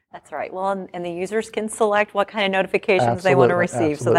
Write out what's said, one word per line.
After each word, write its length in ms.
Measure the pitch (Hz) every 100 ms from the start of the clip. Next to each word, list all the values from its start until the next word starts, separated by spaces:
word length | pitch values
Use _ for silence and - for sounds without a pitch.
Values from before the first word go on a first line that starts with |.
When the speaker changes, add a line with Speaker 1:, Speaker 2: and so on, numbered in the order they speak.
| _
Speaker 1:
That's 200 | 170 -
right. 220 | 147 -
Well, 160 | 185 196
and, 180 | 196 185
and 100 | 180
the 60 | 175
users 380 | 170 185 214 220
can 180 | - 214
select 460 | - 214 208 208
what 140 | 202 196
kind 180 | 214 196
of 60 |
notifications 720 | 190 185 196 - 190 117 120
they 100 | 185
wanna 220 | - 120 -
Speaker 2:
Absolutely, 300 | 180 - 156
Speaker 1:
receive, 100 | 147
so 80 |
Speaker 2:
absolutely. 20 | 127